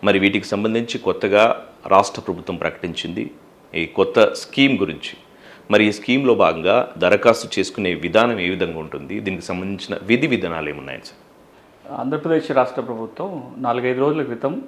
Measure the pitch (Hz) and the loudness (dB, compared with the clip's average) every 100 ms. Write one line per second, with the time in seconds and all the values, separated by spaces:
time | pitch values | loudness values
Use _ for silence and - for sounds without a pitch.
0 | 98 98 98 104 98 101 110 113 117 120 | 4 4 4 2 -2 -2 0 -2 -4 -4
1 | 92 90 107 104 113 - - - - 95 | -2 -2 2 4 4 2 -6 -18 4 4
2 | 101 - - 87 85 87 82 - 87 82 | 4 -4 -6 -8 -6 -6 -6 -6 -10 -8
3 | 85 90 117 - - _ - 82 82 - | -8 -8 -8 -12 -20 _ -10 -6 -4 0
4 | 95 - 107 - - - 139 117 95 78 | 2 6 4 4 -8 2 2 4 -2 -4
5 | - - - - - - - 104 107 104 | -12 -16 -20 -20 -20 -20 2 4 4 2
6 | - 127 135 107 85 82 85 117 - - | 0 2 4 4 4 2 2 2 0 0
7 | 90 104 120 113 - - 92 - 95 85 | 2 4 4 2 0 -4 -4 -2 -2 -2
8 | 85 95 120 110 87 92 87 80 78 71 | 0 2 2 0 -2 -2 -4 -4 -10 -12
9 | 69 104 104 92 - 90 95 98 - 87 | -8 -8 -6 -8 -6 -6 -6 -8 -8 -10
10 | 90 123 151 117 87 82 78 73 69 65 | 0 2 2 -2 -4 -6 -6 -8 -12 -14
11 | - - _ _ _ _ _ _ - 139 | -16 -20 _ _ _ _ _ _ -16 -8
12 | 123 151 160 160 156 135 127 - 117 113 | -6 -4 0 0 2 0 0 -2 -8 -8
13 | 113 - 185 175 123 - 123 120 123 127 | -10 -10 -10 -10 -14 -6 -2 0 0 2
14 | 139 156 127 120 139 196 | 0 0 -4 -4 -4 -6